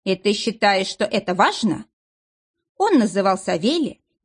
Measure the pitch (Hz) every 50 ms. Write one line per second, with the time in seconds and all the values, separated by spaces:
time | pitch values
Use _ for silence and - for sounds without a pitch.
0 | - 196 190 185 - 208 208 208 - 226 202 - 220 202 196 190 190 - - -
1 | 208 - - 202 - - 196 175 214 302 - - - 202 151 - - _ _ _
2 | _ _ _ _ _ _ _ _ _ _ _ _ _ _ _ - 381 453 381 262
3 | 214 214 170 202 196 196 190 185 - - 185 165 165 240 320 349 294 185 - _
4 | _ _ _ _ -